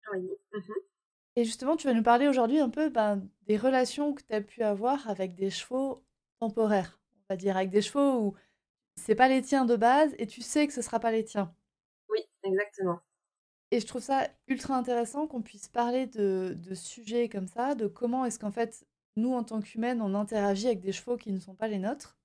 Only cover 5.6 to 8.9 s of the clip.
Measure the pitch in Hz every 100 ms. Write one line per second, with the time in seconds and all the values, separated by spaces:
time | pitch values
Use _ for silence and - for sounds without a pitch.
5.6 | - 254 269 262 _ _ _ _ 226 220
6.6 | 214 208 175 _ _ _ _ 190 196 190
7.6 | 190 196 208 285 277 254 208 190 _ _
8.6 | _ _ _